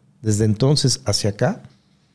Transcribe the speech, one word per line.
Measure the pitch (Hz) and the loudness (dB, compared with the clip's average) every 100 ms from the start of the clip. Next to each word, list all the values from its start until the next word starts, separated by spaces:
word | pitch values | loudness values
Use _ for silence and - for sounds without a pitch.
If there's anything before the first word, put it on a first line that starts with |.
| _ _ | _ _
desde | 110 104 110 | -2 0 2
entonces | 101 131 147 135 - | 2 2 2 0 -2
hacia | - 98 107 | -2 -2 -2
acá, | 98 127 233 - _ _ _ _ | -2 -2 -2 -10 _ _ _ _